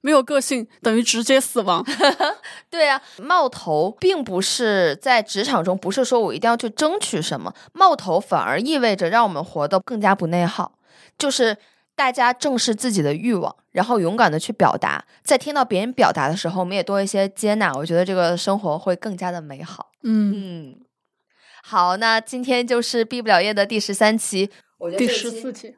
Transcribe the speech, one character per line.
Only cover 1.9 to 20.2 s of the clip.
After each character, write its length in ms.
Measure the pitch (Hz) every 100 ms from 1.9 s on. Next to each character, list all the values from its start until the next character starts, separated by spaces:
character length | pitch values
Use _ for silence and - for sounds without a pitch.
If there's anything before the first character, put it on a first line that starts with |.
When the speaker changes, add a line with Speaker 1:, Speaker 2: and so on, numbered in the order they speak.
| 277 285 - 311
Speaker 2:
<laughs> 420 | 415 - - _
对 200 | 339 302
啊， 120 | 269 - -
冒 260 | 240 359 269
头 480 | - - 151 170 220
并 240 | 359 370
不 180 | 254 180
是 540 | 190 - 233 196 175 139
在 200 | 269 240
职 220 | 214 196
场 200 | 254 247
中， 140 | 170 190
不 120 | 180
是 140 | 202
说 160 | 254 247
我 140 | 202
一 60 | 127
定 100 | 233
要 80 | 233
去 120 | 233
争 300 | 208 302 392
取 220 | - 254
什 180 | 196 143
么， 140 | 87 - -
冒 240 | 320 381 302
头 240 | 185 165
反 220 | - 170
而 180 | 98 143
意 180 | 247 311
味 180 | 240 196
着 140 | 170
让 140 | 220
我 60 | 226
们 140 | 156
活 240 | 170 165 147
得 120 | 190
更 220 | - 226
加 120 | 208
不 140 | 196 165
内 180 | 175 170
耗， 280 | - - _ _ _ - _
就 140 | 285
是 260 | 262 226 208 _ _ _ -
大 160 | 269
家 220 | 247 247
正 240 | 247 302 247
视 180 | - 214
自 160 | 254
己 100 | 202
的 120 | 147
欲 200 | 147 220
望， 220 | 214 160 - _
然 140 | - 214
后 140 | 240
勇 180 | 170 214
敢 120 | 214
地 80 | 156
去 140 | -
表 240 | 214 151 -
达， 300 | - 71 - _
在 140 | - 262
听 160 | 294 294
到 80 |
别 160 | 247 185
人 140 | 226
表 180 | 254 214
达 160 | - 139
的 80 | 180
时 140 | 170
候， 100 | 180
我 60 | 180
们 100 | 196
也 80 |
多 180 | 175 202
一 60 | 196
些 220 | 202 196
接 240 | 196 214 214
纳， 160 | 190 135
我 100 | 160
觉 100 | 170
得 80 |
这 100 | 185
个 220 | 185 170 175
生 240 | 196 202
活 180 | 196 151
会 180 | - 180
更 200 | 226 180
加 160 | 180
的 80 | 175
美 240 | 156 139
好。 280 | 165 180 - _
Speaker 1:
嗯。 320 | 226 220